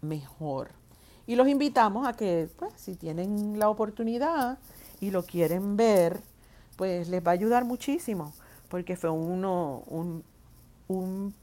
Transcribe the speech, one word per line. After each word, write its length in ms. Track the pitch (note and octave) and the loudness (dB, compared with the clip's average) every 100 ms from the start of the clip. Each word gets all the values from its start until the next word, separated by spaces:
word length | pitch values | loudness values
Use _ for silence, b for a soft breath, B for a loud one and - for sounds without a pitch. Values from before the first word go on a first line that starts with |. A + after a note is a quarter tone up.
Mejor. 680 | D3+ D3+ C3+ - D3+ C3+ - - - B B B B | -8 -8 -10 -10 -6 -6 -8 -14 -20 B B B B
Y 100 | A#3+ | 4
los 120 | C4+ | 4
invitamos 600 | C#4 D4 C4 G#3+ G#3 C4+ | 4 2 4 4 2 -4
a 60 | |
que, 340 | - G3+ E3+ D#3+ - | -2 0 0 -2 -6
pues, 140 | G4+ - | -12 -10
si 200 | - F3 | -14 -10
tienen 600 | D#3+ E3 F#3+ G#3 G#3 G#3 | -8 -6 -2 -2 -2 2
la 120 | G#3 | 2
oportunidad 920 | G#3+ G#3+ G#3+ A3+ A#3+ D4+ D#4+ B3 C4+ B B B B | 2 -2 -2 -4 0 0 0 -2 -4 B B B B
y 100 | G3 | -2
lo 160 | F#3+ F3+ | -2 -2
quieren 500 | F3 D#3 F3+ G3+ G3+ | 0 2 2 0 4
ver, 460 | A3+ G3 E3+ E3+ - - b b b - | 6 6 4 2 -12 -20 b b b -6
pues 340 | F#3+ F3 E3+ | -4 -2 -2
les 160 | F3+ F3 | 0 2
va 60 | |
a 20 | |
ayudar 320 | F3+ G#3+ A#3+ A#3+ | 4 4 4 2
muchísimo, 680 | B3 - D#4+ - F#3+ D3 - B B B | -4 -2 -4 -2 -6 -6 -12 B B B
porque 280 | F3+ F3+ F3+ | -8 -6 -4
fue 120 | E3 | -2
uno, 720 | D#3+ E3 F3+ F#3+ F3+ D3+ B2 - | -2 -2 -2 0 0 -2 -6 -8
un, 360 | D#3+ F3 E3 - _ - - - - - | -6 -6 -8 -12 _ -20 -20 -20 -14 -6
un 460 | F#3 F#3 F#3+ G3 - | -4 -4 -4 -6 -8